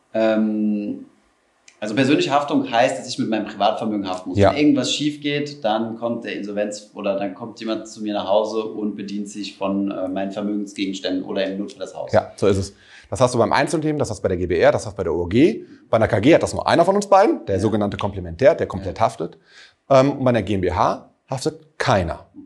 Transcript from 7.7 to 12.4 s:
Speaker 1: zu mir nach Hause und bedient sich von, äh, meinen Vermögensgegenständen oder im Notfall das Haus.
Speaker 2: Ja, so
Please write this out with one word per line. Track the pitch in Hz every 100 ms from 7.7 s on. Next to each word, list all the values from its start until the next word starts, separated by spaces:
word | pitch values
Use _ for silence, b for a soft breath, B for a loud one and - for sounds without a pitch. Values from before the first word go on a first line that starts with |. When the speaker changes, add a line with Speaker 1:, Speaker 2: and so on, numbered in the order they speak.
| 113 110
Speaker 1:
zu | 107
mir | 104
nach | 104 92
Hause | 104 107 110
und | 110 110 104 104
bedient | 98 104 101
sich | 104 101 -
von, | 98 98 98
äh, | 98 92
meinen | 92 98
Vermögensgegenständen | 104 104 104 101 - 98 95 92 92
oder | - 101 95
im | 98
Notfall | 104 95
das | 92
Haus. | - -
Speaker 2:
Ja, | 104 -
so | -